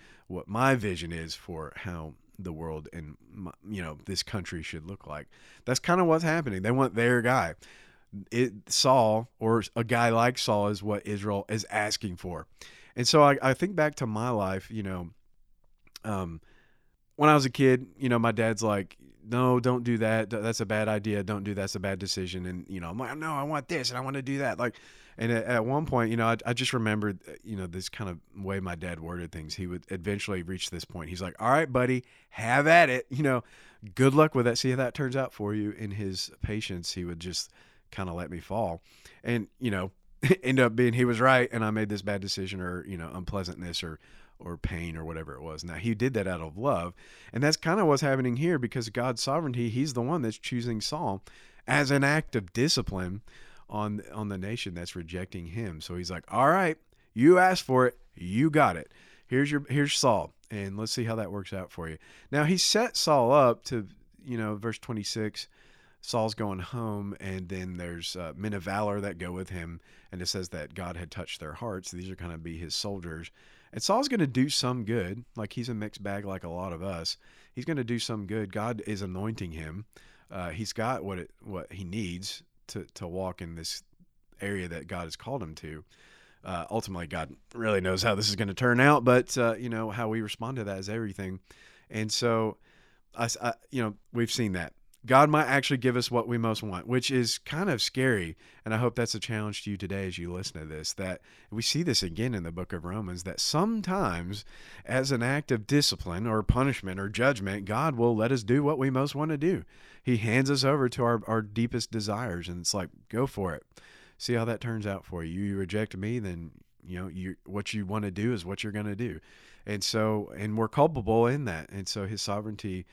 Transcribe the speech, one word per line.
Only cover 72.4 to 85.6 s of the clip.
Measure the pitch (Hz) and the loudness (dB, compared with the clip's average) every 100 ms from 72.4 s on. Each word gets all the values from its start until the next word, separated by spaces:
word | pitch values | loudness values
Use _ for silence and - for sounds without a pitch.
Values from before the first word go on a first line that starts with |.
| 82 82 | -10 -10
his | 80 - | -6 -6
soldiers. | 104 98 85 80 85 _ - - _ | -6 -6 -8 -10 -12 _ -20 -20 _
And | - | -4
Saul's | - 214 285 | 2 2 2
gonna | 233 143 | 2 2
do | 123 143 | 4 2
some | - 123 127 | 2 0 0
good. | 104 117 90 107 123 - | 0 -2 -2 -6 -10 -8
Like, | 107 | -8
he's | - 120 | -6 -4
a | |
mixed | 110 104 - | -4 -6 -8
bag | 101 101 101 | -6 -6 -6
like | 95 | -8
a | 87 | -6
lot | 87 92 | -6 -6
of | 82 | -6
us. | 95 85 82 - - - - | -6 -6 -6 -8 -12 -20 -16
He's | - | -10
gonna | 127 151 117 | -4 -2 -2
do | 117 | -2
some | - 110 95 | -2 -4 -4
good. | 110 101 | -4 -4
God | 107 110 110 - | -4 -4 -4 -4
is | 101 | -4
anointing | 98 92 107 110 90 | -4 -4 -4 -4 -6
him. | 80 78 90 107 - - _ - | -8 -8 -10 -12 -18 -20 _ -14
Uh, | 101 87 | -10 -8
he's | 82 107 | -6 -8
got | - 113 131 95 | -4 -2 -2 -4
what | 92 | -8
it, | 82 _ | -10 _
what | - 92 - | -12 -10 -10
he | 92 87 | -10 -8
needs | 107 92 90 101 - _ _ - | -6 -6 -6 -8 -12 _ _ -14
to, | 107 82 - | -12 -12 -12
to | 90 | -8
walk | 92 92 90 | -6 -6 -6
in | 85 82 | -10 -10
this | 80 - - _ _ _ _ - | -10 -10 -14 _ _ _ _ -10
area | 101 98 90 | -6 -4 -6
that | 82 78 | -8 -8
God | 92 82 | -8 -8
has | - | -10
called | - 135 | -8 -8
him | 82 | -8
to. | 78 | -10